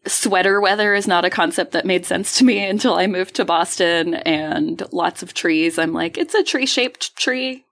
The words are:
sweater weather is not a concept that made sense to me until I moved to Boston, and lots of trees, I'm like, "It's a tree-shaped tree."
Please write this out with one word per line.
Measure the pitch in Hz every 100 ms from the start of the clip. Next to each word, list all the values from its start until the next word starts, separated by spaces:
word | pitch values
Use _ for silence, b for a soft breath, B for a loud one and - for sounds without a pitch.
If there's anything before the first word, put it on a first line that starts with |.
| -
sweater | - 214 185 190 202
weather | 202 208 208
is | 202 202
not | 175
a | 180
concept | 185 165 180 170
that | 170 185
made | 180
sense | - 180 196 -
to |
me | 254 202
until | 196 208 247
I | 175 190
moved | 185 190 -
to |
Boston, | 180 170 180 - 175 170 165
and | 170 - 156 156 151 156 170 -
lots | 180 170 -
of | 175
trees, | - 175 160 165 165
I'm | 165
like, | 165 165 -
"It's | -
a | 427
tree-shaped | - 269 262 - 254 - - -
tree." | - 254 262 262 _